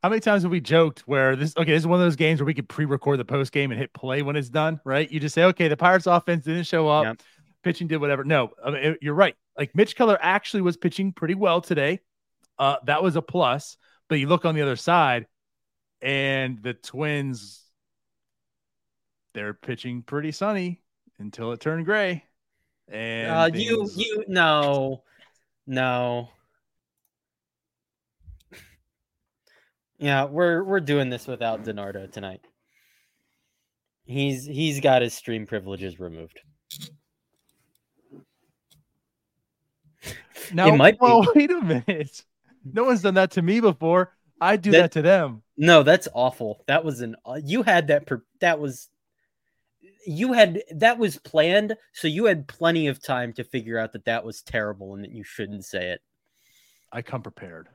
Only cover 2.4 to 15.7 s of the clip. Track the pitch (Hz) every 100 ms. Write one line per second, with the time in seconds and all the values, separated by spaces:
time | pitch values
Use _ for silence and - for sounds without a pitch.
2.4 | 147 151 131 - 151 135 - 139 127 139
3.4 | 135 147 139 117 - - 127 131 143 147
4.4 | 127 151 156 165 - 135 156 156 151 -
5.4 | 175 180 165 147 175 185 180 175 - 170
6.4 | 143 165 170 170 156 151 113 117 _ _
7.4 | _ _ 180 170 175 156 143 139 135 151
8.4 | 110 - 127 143 139 160 143 147 190 -
9.4 | _ - 143 156 214 - 240 202 160 196
10.4 | - 208 180 170 180 - 196 185 160 190
11.4 | 180 170 170 160 139 185 _ _ _ _
12.4 | _ _ 135 139 123 151 185 165 - 180
13.4 | 143 131 - - _ _ _ 156 139 170
14.4 | 175 156 143 123 - 175 151 123 110 _
15.4 | _ _ _